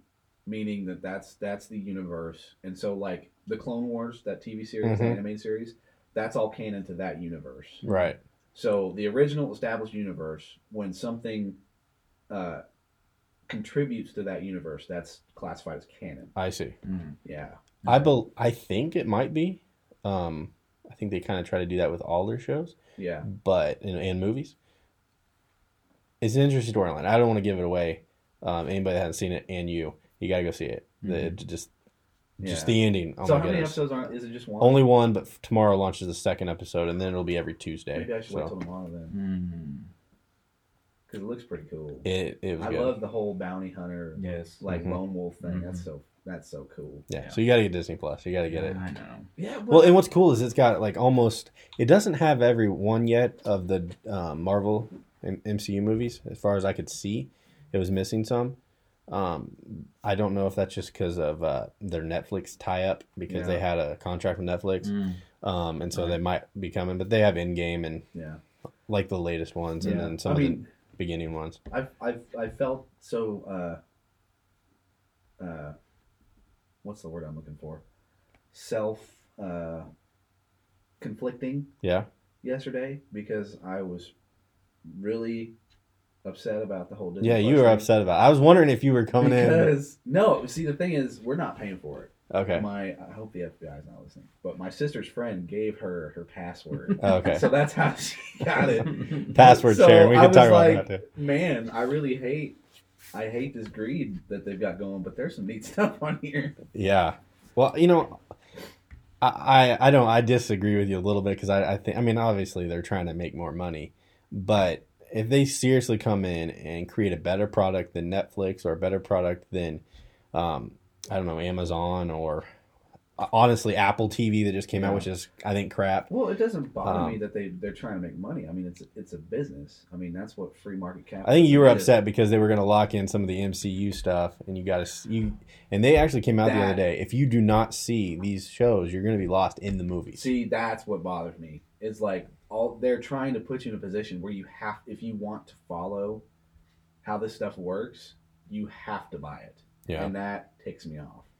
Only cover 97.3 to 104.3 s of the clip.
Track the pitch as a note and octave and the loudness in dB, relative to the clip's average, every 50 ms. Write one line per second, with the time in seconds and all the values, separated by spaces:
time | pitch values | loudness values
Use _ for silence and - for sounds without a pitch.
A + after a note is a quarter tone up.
97.3 | D2+ - - - C3 C#3+ D3+ D3 - - D3+ C#3+ - - - - - - - - | 0 2 2 4 4 4 2 2 2 0 0 0 0 -4 -10 -10 -10 -12 -16 -16
98.3 | - - C3 - - - - C3+ A#2 A2+ - D#3 - - - - D#3 C#3 - - | -8 -4 -2 0 2 2 2 2 2 0 0 -2 -6 -6 -6 -6 -6 -6 -6 2
99.3 | - C3 B2 B2+ B2 - B2 A#2 G#2 - - B2+ A2+ G2+ G2+ A#2 A#2+ - F3 F#3 | 10 12 12 12 12 12 8 6 8 10 12 12 12 12 12 12 12 10 10 12
100.3 | F#3 C3 B2 A#2 G#2+ - E3+ E3 D#3+ - - - G2 F#2 - - - D3+ C#3+ C#3+ | 12 12 12 12 12 10 10 8 6 4 2 -4 -6 -8 -8 -12 -10 -6 -2 0
101.3 | C#3+ D3+ F3+ E3+ C3+ A2+ A2+ A#2 A2+ A#2 B2 B2+ C#3+ D#3 D3 C3 B2 B2+ B2+ B2+ | 2 2 2 0 0 -2 -4 -6 -4 -4 -2 -2 -2 -2 -2 -2 -4 -4 -4 -4
102.3 | D3 D#3 D3 - - _ _ _ _ _ _ _ _ _ - - - G#2+ A2 A2 | -4 -4 -6 -8 -12 _ _ _ _ _ _ _ _ _ -20 -14 -10 -8 -8 -6
103.3 | A#2 A#2+ C3+ C#3 - A#2 G#2+ G2 - - A2 B2 F3+ E3 A#2+ G#2 F#2 F2 - - | -4 -6 -6 -6 -8 -10 -12 -12 -8 -8 -6 -4 -4 -4 -6 -6 -8 -12 -10 -10